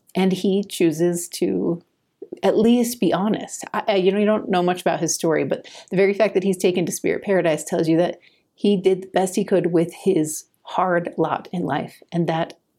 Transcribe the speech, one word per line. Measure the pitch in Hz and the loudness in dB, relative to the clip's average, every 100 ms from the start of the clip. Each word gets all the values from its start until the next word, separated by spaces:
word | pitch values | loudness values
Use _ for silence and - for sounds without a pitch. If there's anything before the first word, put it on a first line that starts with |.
| _ 185 | _ 0
And | 190 | 0
he | 180 202 196 | 0 0 0
chooses | 196 - 170 151 175 170 - | -2 0 0 2 0 0 -6
to | - 180 190 175 170 _ _ _ - - - | -4 -2 -2 -2 -4 _ _ _ -20 -18 -2
at | 196 196 | 0 4
least | 220 240 240 - | 4 4 2 0
be | 185 | 0
honest. | 165 208 185 - - - | 0 0 -2 -6 -12 -8
I, | - - | -6 0
I, | 202 | 2
you | 190 | 2
know, | 202 | 2
you | 208 | 2
don't | 214 - | 0 0
know | 180 | 0
much | 175 180 | 0 0
about | 185 156 | -2 -2
his | 160 | -2
story, | - 170 151 | -2 0 0
but | 147 151 - - - | 0 -4 -8 -20 -4
the | 180 | 2
very | 196 | 2
fact | 202 214 196 | 2 2 2
that | |
he's | 190 180 | 0 0
taken | 190 180 156 | 0 0 -2
to | |
spirit | - 175 - | -4 -4 -4
paradise | - 190 170 151 - | 0 2 2 0 -2
tells | 170 160 | -2 2
you | 165 | 2
that | 175 - _ _ _ _ | 2 -2 _ _ _ _
he | 202 202 | 2 4
did | 190 185 | 2 0
the | 190 | -2
best | 180 190 214 | -2 0 -2
he | |
could | 190 190 175 | 0 2 2
with | 170 170 | 0 0
his | - 190 165 156 - - _ | -2 0 0 0 -6 -14 _
hard | - - 185 175 170 - | -8 -2 0 0 -2 -4
lot | 160 147 - | -2 -4 -6
in | 175 | -6
life, | - 143 165 - - | -4 -4 -6 -14 -8
and | 170 165 | -4 -2
that | 165 160 - _ | -2 -4 -10 _